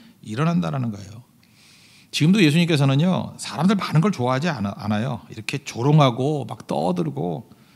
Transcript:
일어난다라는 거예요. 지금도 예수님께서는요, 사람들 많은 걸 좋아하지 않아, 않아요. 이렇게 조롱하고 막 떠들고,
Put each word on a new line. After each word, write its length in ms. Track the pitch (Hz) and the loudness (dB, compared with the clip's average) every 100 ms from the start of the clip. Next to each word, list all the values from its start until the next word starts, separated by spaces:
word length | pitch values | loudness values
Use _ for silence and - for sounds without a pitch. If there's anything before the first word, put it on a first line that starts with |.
| - _ | -20 _
일어난다라는 680 | 107 110 165 175 170 143 120 | -8 -2 0 0 0 -2 -4
거예요. 320 | 101 95 107 - _ _ _ _ _ _ - _ | -6 -12 -18 -20 _ _ _ _ _ _ -20 _
지금도 320 | - 151 214 | 0 4 6
예수님께서는요, 920 | 151 160 170 147 139 135 180 - - - | 6 4 4 4 4 4 2 0 -4 -10
사람들 400 | - - 185 208 | -10 -2 0 0
많은 240 | - 156 | 0 2
걸 100 | 208 | 2
좋아하지 380 | 123 123 131 170 | 0 0 0 -2
않아, 260 | 131 101 - | -4 -6 -4
않아요. 420 | 107 107 131 104 - | -4 -2 -2 -6 -10
이렇게 280 | - - 139 | -12 -8 -8
조롱하고 840 | - 110 135 156 135 117 135 151 113 | -8 -2 4 6 4 2 -2 -4 -8
막 200 | 117 - | -10 -6
떠들고, 840 | 143 170 180 160 135 165 - - - _ | -2 0 -2 -4 -4 -6 -6 -12 -20 _